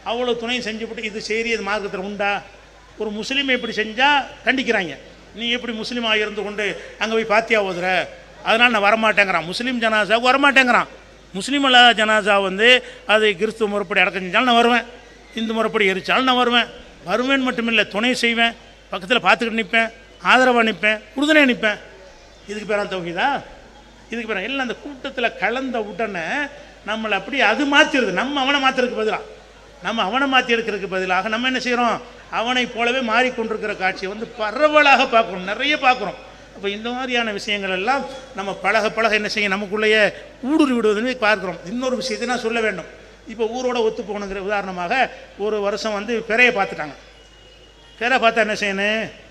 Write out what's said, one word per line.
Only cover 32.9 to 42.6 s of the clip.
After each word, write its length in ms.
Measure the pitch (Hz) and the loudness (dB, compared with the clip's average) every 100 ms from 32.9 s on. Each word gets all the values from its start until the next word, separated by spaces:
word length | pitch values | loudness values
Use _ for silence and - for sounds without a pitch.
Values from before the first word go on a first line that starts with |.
| 254 | 0
மாறிக்கொண்டிருக்கிற 800 | 240 220 254 247 220 214 208 196 | 0 2 2 0 -4 -4 -6 -2
காட்சியை 340 | 185 185 185 | -2 -2 -8
வந்து 140 | 214 226 | -8 -10
பரவலாக 840 | - 214 220 302 302 294 254 269 | -6 -6 2 4 6 6 6 6
பார்க்கிறோம், 360 | 233 226 185 | 4 2 -2
நிறைய 340 | 185 214 277 302 | -6 -4 0 2
பார்க்கிறோம். 380 | 262 247 196 - - - - - | 2 2 0 -8 -16 -20 -20 -10
அப்ப 140 | 202 | -8
இந்த 200 | 202 226 | -6 -6
மாதிரியான 420 | 247 262 247 226 | -6 -2 -2 -2
விஷயங்கள் 380 | 202 202 208 190 | -4 -4 -4 -2
எல்லாம் 360 | 185 202 277 208 - - - | -2 0 -2 -2 -12 -14 -10
நம்ம 180 | 185 | -8
பழக 360 | 185 190 220 214 | -4 0 0 0
பழக 260 | 214 226 208 | 0 0 0
என்ன 120 | 208 | -2
செய்யும்? 240 | - 208 | -2 -2
நமக்குள்ளேயே 600 | 190 208 214 214 220 202 - - - | -2 -4 -2 2 4 4 0 -16 -12
ஊடுருவி 380 | 247 311 294 247 | -2 2 2 2
விடுவதுன்னு 360 | 214 208 247 254 | 2 2 -2 0
பார்க்கிறோம். 420 | 208 214 185 170 170 | 2 2 0 -10 -8
இன்னொரு 300 | 233 262 247 | -6 -4 -4
விஷயத்தை 320 | - 208 233 | -4 -6 -4
நான் 120 | 247 | -4
சொல்ல 200 | 226 233 | -2 -2